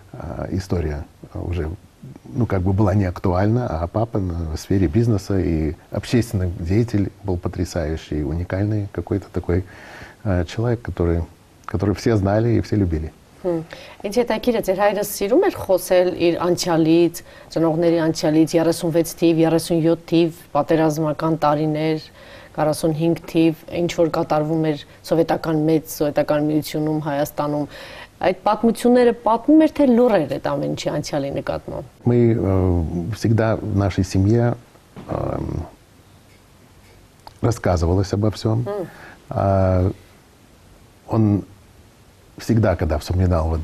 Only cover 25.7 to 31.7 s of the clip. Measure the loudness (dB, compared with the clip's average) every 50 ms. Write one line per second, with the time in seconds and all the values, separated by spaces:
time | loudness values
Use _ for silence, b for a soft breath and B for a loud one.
25.7 | 2 0 0 -4 -6 -4 -2 -2 0 0 0 0 0 0 0 0 0 -2 -2 -4
26.7 | -6 -4 -2 -2 -2 -2 -4 -2 -2 -2 -2 -4 -4 -6 -4 -4 -2 -4 -6 -6
27.7 | B B B B B B B B B -2 -2 -2 -2 0 0 0 0 2 2 0
28.7 | 2 2 2 4 6 6 6 4 2 2 0 0 0 2 4 4 6 6 6 4
29.7 | 4 2 4 4 6 6 4 4 4 2 2 0 -4 -4 -4 -4 -4 -2 -4 -4
30.7 | -4 -4 -4 -4 -4 -4 -4 -4 -4 -4 -4 -4 -6 -6 -6 -6 -6 -6 -6 -10